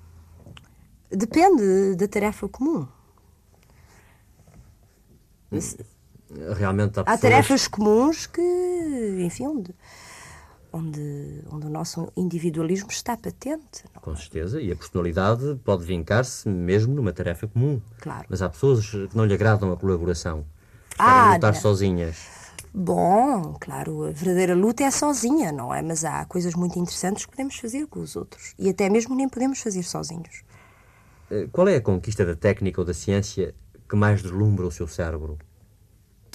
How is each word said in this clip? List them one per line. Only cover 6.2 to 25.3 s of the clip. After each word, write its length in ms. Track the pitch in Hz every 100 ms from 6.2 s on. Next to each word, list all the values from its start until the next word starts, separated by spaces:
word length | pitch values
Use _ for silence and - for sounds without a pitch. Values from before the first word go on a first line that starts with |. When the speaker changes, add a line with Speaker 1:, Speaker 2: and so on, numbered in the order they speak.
| - 73 80 101
Speaker 2:
Realmente 420 | 98 98 104 -
há 40 |
Speaker 1:
Há 20 |
Speaker 2:
pessoas 160 | - 226
Speaker 1:
tarefas 480 | - - - - -
comuns 580 | - 208 214 277 330 -
que, 160 | - 349 359 359 359 320 262 214 185
enfim, 220 | 175 - 269
onde, 260 | 302 180 - - - - - - - - - -
onde, 680 | 165 160 147 147 143 143 147 151
onde 160 | 151 151
o 40 |
nosso 420 | 156 165 - 160 -
individualismo 760 | 180 165 170 156 160 196 208
está 260 | - - -
patente, 680 | - 180 254 311 269 -
não 80 | - -
é? 40 |
Speaker 2:
Com 160 | - 76
certeza, 440 | - 80 87 147
e 120 | 104
a 40 | 85
personalidade 840 | - 92 85 90 95 120 139 135
pode 200 | - 95
vincar-se 640 | 85 87 80 104 135 - -
mesmo 440 | 90 87 101 117
numa 200 | 143 104
tarefa 340 | 85 87 82 110
comum. 340 | 117 139 131 - -
Speaker 1:
Claro. 260 | 156 117 -
Speaker 2:
Mas 140 | 92
há 60 | 90
pessoas 420 | - 135 123 104
que 260 | 104 98 113
não 80 |
lhe 80 | 107
agradam 380 | 95 107 101 95
a 40 | 87
colaboração. 680 | 98 90 87 82 87 80 76 - _ - -
Preferem 240 | - 220
Speaker 1:
Ah, 220 | 254 220
Speaker 2:
lutar 180 | 175 107
Speaker 1:
não. 60 | 104
Speaker 2:
sozinhas. 560 | 107 95 98 90 82 80 - - - - -
Speaker 1:
Bom, 840 | - 175 175 175 202 269 226 151 147
claro, 440 | - 135 147 156 151
a 40 |
verdadeira 440 | 151 180 180 185 180
luta 260 | 214 233
é 80 | 277
sozinha, 600 | 262 294 277 233